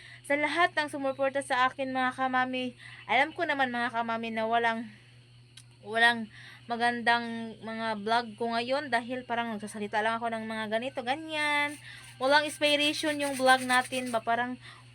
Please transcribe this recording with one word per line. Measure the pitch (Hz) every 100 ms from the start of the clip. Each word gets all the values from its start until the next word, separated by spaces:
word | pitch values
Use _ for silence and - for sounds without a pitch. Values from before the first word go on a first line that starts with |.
| - - -
sa |
lahat | 285 202 330 349
ng | 320 294
sumuporta | 294 269 262 269 277
sa | 269 254 254
akin, | 262 262
mga | 262 254 254
kamami. | 262 254 254 254 247 - - - -
Alam | 240 311
ko | 339 320
naman, | 277 254
mga | 240 240
kamami, | 233 233 226 226
na | 226
walang, | 220 233 233 226 226 - - - - - - - - - 208
walang | 226 233 233 214 - - - -
magandang | 233 240 240 233 233 233 226 226 214
mga | 214 226 226 208
vlog | 208 233 233
ko | 208 233
ngayon | 233 240 277 294
dahil | 233 240 254
parang | 247 233 233
nagsasalita | 208 214 220 208 214
lang | 220 226
ako | 233
ng | 226
mga | 220 220 214
ganito, | 220 262 262 240
ganyan. | 302 320 311 294 294 294 294 - - - -
Walang | 254 294
inspiration | 302 - 294 294 294 302 311 294
yung | 285 262
vlog | 262 262
natin | 254 254 254 254 254
ba? | 226
Parang, | 233 233 247 247 - - -